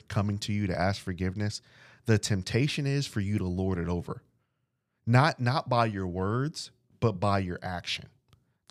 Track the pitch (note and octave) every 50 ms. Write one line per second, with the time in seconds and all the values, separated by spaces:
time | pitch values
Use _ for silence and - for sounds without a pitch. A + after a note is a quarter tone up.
0 | _ - - G#2+ G2 G#2 G2+ G2+ - - G#2 G#2 G#2 F#2 F2 D2 F2 G2 G2+ -
1 | - G2 F2+ E2+ F#2 F#2 F#2 G#2 G#2 G#2+ - - _ _ - - - - - _
2 | - - A2 G2+ - - A2 F#2+ F2+ - - A2+ C#3 D3 - - C#3+ C#3 C#3 C#3+
3 | C#3 - - A2 G2 G2 G#2 G#2 F#2 F#2 F2+ F#2+ F#2 F#2+ F#2 F2 E2 E2+ F2 F2
4 | - - - - _ _ _ _ _ _ _ _ _ _ _ _ _ _ _ _
5 | - A2+ A#2+ B2+ C#3+ E3 - - B2+ A#2+ C3+ D#3+ - - B2 A#2 A#2 A2+ G#2 F#2+
6 | F#2+ F2+ F2 F#2 F#2+ G2+ A2 B2 C#3 D#3 D#3+ - - - _ _ _ _ _ -
7 | - A2+ G2+ F2 G2+ G2+ G2+ G2 G2 F2+ F2 - - F#2 F2+ E2+ - - - -
8 | - - _ _ _ _ - _ _ _ _ _ _ -